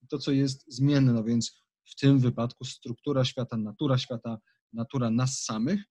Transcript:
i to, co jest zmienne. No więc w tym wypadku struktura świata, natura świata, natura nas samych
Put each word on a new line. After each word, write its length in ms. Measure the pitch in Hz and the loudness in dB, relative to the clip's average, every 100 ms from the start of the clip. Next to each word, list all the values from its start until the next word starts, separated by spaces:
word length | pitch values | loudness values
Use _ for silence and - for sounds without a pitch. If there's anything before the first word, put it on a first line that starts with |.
i 60 | _ | _
to, 100 | 147 | -8
co 140 | 147 | 0
jest 440 | 139 139 135 _ 120 | 2 0 -2 _ 0
zmienne. 380 | 139 143 131 | 2 4 4
No 100 | 117 | 4
więc 400 | 110 117 113 _ _ _ _ | 2 0 -2 _ _ _ _
w 100 | - | 0
tym 240 | 139 139 | 4 6
wypadku 460 | 123 120 120 - 131 | 4 0 -4 -6 -14
struktura 600 | - - 117 - 139 127 | -12 -12 -8 -4 0 0
świata, 320 | - 123 117 | -2 -6 -4
natura 400 | 107 104 151 127 | -6 -4 0 0
świata, 400 | - 117 117 113 _ _ _ | -2 -8 -8 -10 _ _ _
natura 360 | 113 117 139 120 | -10 -6 -4 0
nas 340 | 113 131 131 | 0 0 -4
samych 400 | - 110 123 202 202 | -6 -4 -2 -2 -6